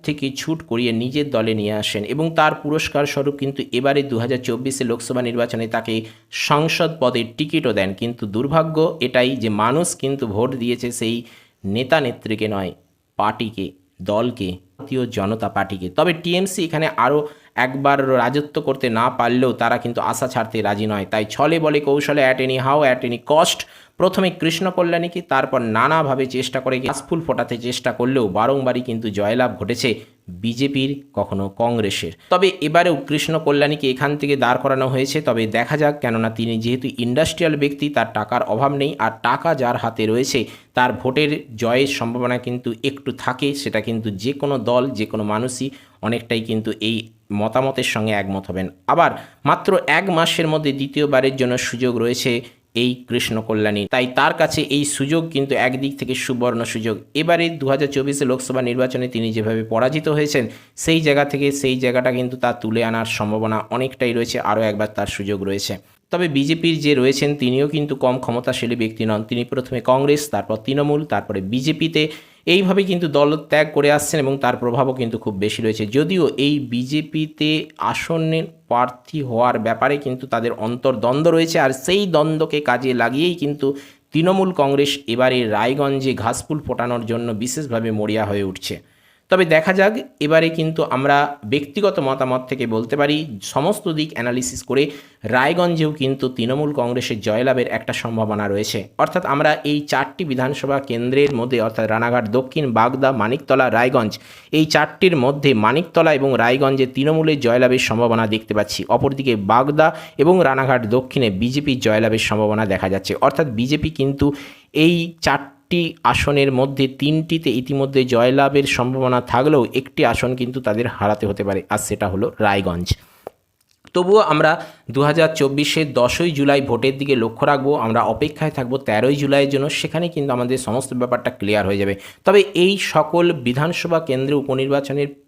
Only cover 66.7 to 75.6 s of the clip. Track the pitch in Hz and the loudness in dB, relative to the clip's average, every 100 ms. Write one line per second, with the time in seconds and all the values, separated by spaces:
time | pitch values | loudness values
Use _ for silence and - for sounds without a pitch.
66.7 | 160 147 143 127 139 147 143 123 131 143 | 0 2 4 4 2 0 0 0 2 0
67.7 | 151 147 135 127 127 127 120 120 123 117 | 0 -2 0 0 0 -2 -2 -2 -4 -2
68.7 | 120 110 110 110 107 110 120 120 131 127 | -2 -2 -2 -2 -2 -2 -4 -4 -4 -4
69.7 | 127 110 131 143 147 147 101 - 110 113 | -4 2 2 4 2 0 -4 -4 -6 -2
70.7 | 139 147 147 151 104 - 98 95 123 135 | 0 0 0 0 -4 -2 -6 -2 -2 -2
71.7 | 156 160 160 156 - - _ - 175 185 | -2 0 0 -2 -4 -20 _ 2 2 4
72.7 | 185 196 175 170 139 147 156 - 151 151 | 2 2 0 0 2 4 2 0 0 2
73.7 | 147 143 147 143 160 135 135 123 123 123 | 2 2 2 0 0 0 0 0 0 -2
74.7 | 117 131 131 117 113 - 98 104 - | 0 0 0 -4 -4 -6 -2 -2 0